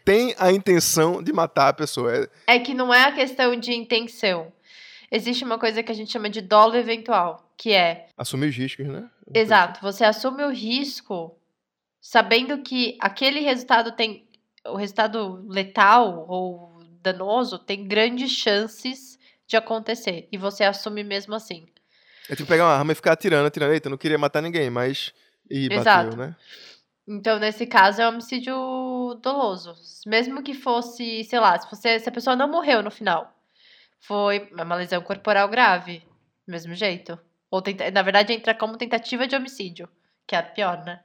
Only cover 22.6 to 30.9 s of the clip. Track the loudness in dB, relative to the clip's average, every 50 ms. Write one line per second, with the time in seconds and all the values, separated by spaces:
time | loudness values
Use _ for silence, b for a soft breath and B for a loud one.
22.6 | 6 6 4 4 2 0 -2 2 2 2 2 2 2 2 4 4 4 2 0 0
23.6 | 0 2 2 0 0 -4 -6 -4 -2 0 0 2 0 0 0 -2 -2 -2 -2 -2
24.6 | -2 -2 0 -2 -2 -2 -2 -4 -8 -10 -12 _ _ _ _ _ _ -8 -4 -4
25.6 | -2 -2 0 2 4 6 6 6 4 0 -4 -8 -10 -12 -12 B B B B B
26.6 | B B B B B _ _ _ _ -14 -12 -4 -2 -2 0 0 0 -2 -4 -4
27.6 | -6 2 6 6 6 6 6 2 0 0 0 -4 -8 -8 -8 -8 -6 -6 -6 -6
28.6 | -6 -6 -6 -6 -6 -6 -6 -6 -6 -8 -8 -6 -6 -4 -2 -2 -2 -2 -4 -6
29.6 | -12 -18 -20 _ -20 -20 -20 -18 -6 -2 0 0 0 -2 -6 -8 -10 -10 -12 -6
30.6 | -4 -2 -2 -2 -4 -6